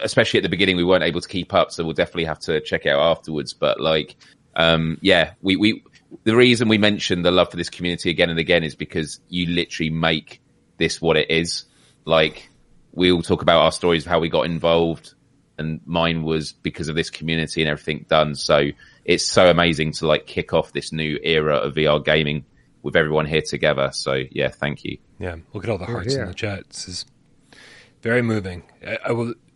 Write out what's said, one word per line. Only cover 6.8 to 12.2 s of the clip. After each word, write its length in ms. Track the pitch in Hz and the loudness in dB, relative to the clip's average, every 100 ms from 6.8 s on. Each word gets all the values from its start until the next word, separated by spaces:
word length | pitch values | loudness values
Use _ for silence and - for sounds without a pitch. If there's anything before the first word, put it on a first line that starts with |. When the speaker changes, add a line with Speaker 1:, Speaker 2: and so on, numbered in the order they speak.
| 107 104 - 90 | 2 0 -2 0
Speaker 1:
the 80 | 87 | 2
love 200 | 90 87 | 4 2
for 60 | 82 | 0
this 140 | 85 | -8
community 400 | - 87 85 92 | -6 -6 -4 -2
again 180 | 82 87 | 0 0
and 100 | 82 | 0
again 240 | 82 87 | 2 2
is 100 | 80 | 0
because 460 | - - 87 78 - - | -6 -8 -6 -6 -10 -8
you 160 | 90 87 | -4 -2
literally 440 | 87 82 - 80 | -2 -2 -4 -4
make 520 | 80 82 80 - - _ _ _ - | 0 0 0 -4 -20 _ _ _ -4
this 240 | 82 - | -2 0
what 160 | 82 78 | 2 2
it 140 | - | 2
is. 340 | 82 85 - - _ _ _ | 0 -2 -6 -12 _ _ _
Like, 460 | - 80 | 0 2